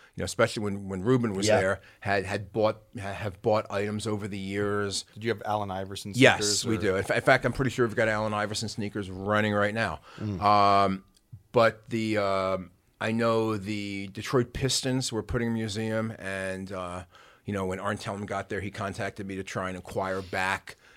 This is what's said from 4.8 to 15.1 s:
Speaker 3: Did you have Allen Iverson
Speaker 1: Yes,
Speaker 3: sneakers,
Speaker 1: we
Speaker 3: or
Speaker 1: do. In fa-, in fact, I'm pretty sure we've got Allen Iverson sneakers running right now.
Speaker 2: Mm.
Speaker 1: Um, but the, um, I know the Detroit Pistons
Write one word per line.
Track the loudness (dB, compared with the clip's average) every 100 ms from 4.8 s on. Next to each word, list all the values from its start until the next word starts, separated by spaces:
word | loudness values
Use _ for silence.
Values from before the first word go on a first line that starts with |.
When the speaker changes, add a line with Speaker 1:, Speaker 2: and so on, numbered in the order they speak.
| -2 -4 -8
Speaker 3:
Did | -6
you | -4
have | -2
Allen | 0 -2 -2
Iverson | -4 -6 -10 -6
Speaker 1:
Yes, | 6 6 6
Speaker 3:
sneakers, | 2 0
Speaker 1:
we | 0 0
Speaker 3:
or |
Speaker 1:
do. | 2 0
In |
fa-, | 0 0
in |
fact, | 4 4
I'm | 2
pretty | -2 -2
sure | 0 0
we've |
got | 2 0
Allen | 0 -2
Iverson | -2 -2 -4 -6
sneakers | -6 -6 -6 -6
running | -6 0 2 4
right | 4 2
now. | 2 -2 -4 -12 -8
Speaker 2:
Mm. | -6 2
Speaker 1:
Um, | 6 6 8 6 4 0 -6 _ _ -20 _
but | 4 4 4 -4
the, | -4 0 2
um, | 2 2 0 -2 -6 _ _ -6
I | -2
know | 2 2 2 2 0
the | -2 -4 -4 -6 -8
Detroit | -8 0 0 0
Pistons | -2 -2 0 0 -2 -2